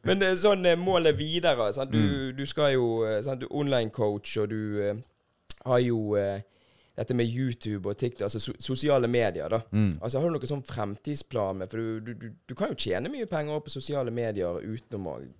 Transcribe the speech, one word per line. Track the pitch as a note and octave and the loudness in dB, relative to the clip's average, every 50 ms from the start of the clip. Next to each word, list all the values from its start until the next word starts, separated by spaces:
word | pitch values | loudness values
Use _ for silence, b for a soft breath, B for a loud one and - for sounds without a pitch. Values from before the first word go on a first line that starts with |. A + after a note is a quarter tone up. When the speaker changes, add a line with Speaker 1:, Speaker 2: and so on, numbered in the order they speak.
| - | 2
Speaker 1:
Men | - F#3+ G3 | 2 2 4
det | G3 F#3 | 4 2
er | F#3+ | 2
sånn, | F3+ F#3 G#3+ G3+ F#3 F3+ | 4 4 4 4 6 4
eh, | F3 E3+ | 4 4
målet | E3+ F3+ F#3+ F#3+ E3+ E3 D#3 D3 | 4 2 2 2 6 6 6 4
videre, | - D3+ D#3 D#3+ F3 E3 E3 C#3 A#2+ A2 G#2 G#2 | 4 -2 -2 -2 2 2 2 2 4 2 0 0
sant? | C3+ C3+ C3+ | -2 -4 0
Du, | - A#2 | 2 4
Speaker 2:
Mm. | G#2 G2 - C3+ C3+ C3 C3 | 4 4 2 0 -2 -4 -6
Speaker 1:
du | C3+ C#3 | -6 -6
skal | C3+ - - D3 C#3+ C3+ | -4 0 2 2 4 4
jo, | C3 A#2+ A#2 A2+ A2+ A2+ | 4 4 2 2 2 0
eh, | A2 A2 G#2+ | 0 0 -2
sant? | A#2 C3+ C3+ B2 | -2 -4 -6 -6
Du | B2+ | -6
er | - - | -6 -2
online | D3 D3 C#3+ C3+ A#2+ A2+ A2 | -2 0 2 2 2 0 0
coach, | - - A2 G#2 G#2 G#2 - - - A2 | -2 0 0 0 0 -2 -6 -4 -2 -2
og | G#2 G#2 | -2 0
du, | A2 A2 G#2+ G#2+ G#2 G#2 | -2 -4 -4 -2 -2 -2
eh, | G2+ G2+ G#2 A2+ B2 _ _ _ _ _ _ _ _ _ - - - | -2 -2 -2 -4 -10 _ _ _ _ _ _ _ _ _ -6 -4 0
har | C3 B2+ B2 | 2 4 4
jo, | B2+ A#2+ A#2 A2 G#2+ G#2 G#2 | 4 4 2 0 0 2 2
eh, | G2+ G2 G2 G2 G2+ A2+ b b b b b b b b b b | 2 2 0 -2 -4 -8 b b b b b b b b b b
dette | - A2 - B2+ | -8 -2 0 2
med | A#2+ A#2 | 2 2
YouTube | A2+ A#2 B2 C3+ B2+ A#2 - - A2 G#2+ G2+ F2+ G2+ | 0 0 -2 -2 -2 -2 -4 -6 -4 -4 -2 -2 -4
og | G2+ | -2
TikTok, | - B2+ B2 - - G2+ | -2 -4 -4 -2 -4 -4
altså | G#2 G#2+ A2+ | -4 -2 -2
so-, | - - - - | -4 -4 -4 -8
sosiale | - - C3 B2+ C#3+ D3 C#3+ C3+ A#2+ A#2 | -6 -4 -4 0 2 4 4 4 4 4
medier, | A#2+ A#2+ A2+ G2+ E2 E2 D2+ D#2+ | 4 4 2 2 0 -2 -2 0
da. | A2 A2+ - _ | 0 -2 0 _
Speaker 2:
Mm. | - G#2+ G#2+ G2 E2 D2+ | 2 4 4 4 2 0
Speaker 1:
Altså, | F#2 B2 B2+ C3 | -4 -2 0 0
har | D#3 E3+ | 0 0
du | E3 D3 | 0 -2
noen | C3 | -2
sånn | C3 D3 C#3 | -4 -4 -6
fremtidsplan | C3 - - A#2 G#2+ G2+ G#2 - - D3 D3 C#3 - _ - A2+ G2+ F#2+ F#2+ | -6 -8 -6 -6 -4 -4 -6 -8 -8 -8 -6 -6 -8 _ -2 0 0 0 -2
med, | F#2+ F#2 F#2 | -4 -6 -6
for | A2+ A2+ | -6 -6
du, | A2+ A2+ A2 A2 | -4 -4 -6 -6
du, | A2 A#2 A#2+ | -8 -10 -12
du, | - A2+ A2+ - _ _ | -12 -12 -16 -16 _ _
du | - B2+ | -16 -6
kan | - G3+ - | -4 -4 -4
jo | D3 | -2
tjene | - - G#2+ F#2 F#2 B2+ G3+ | -4 -2 -2 0 -2 -2 -4
mye | D4 C4+ A3+ | -6 -6 -6
penger | - F3 D#3 D3+ D3+ D3+ D3+ D3 | -4 -2 -2 -2 -2 -4 -4 -6
på | - | -6
sosiale | - C#3 C3 - D3 C#3 C3 A#2+ | -10 -8 -6 -4 -2 -2 -2 -2
medier | A#2 A#2+ A#2 A2+ G#2 G2+ F2+ F2 F2 E2+ | -2 -2 -2 -2 0 0 -2 -2 -2 -4
utenom | - G#2 A2 A2+ - _ A2+ G2+ F#2+ | -6 -6 -8 -8 -10 _ -8 -6 -6
å | E2 C2+ A#1+ C2+ B1+ B1 | -6 -8 -8 -12 -16 -18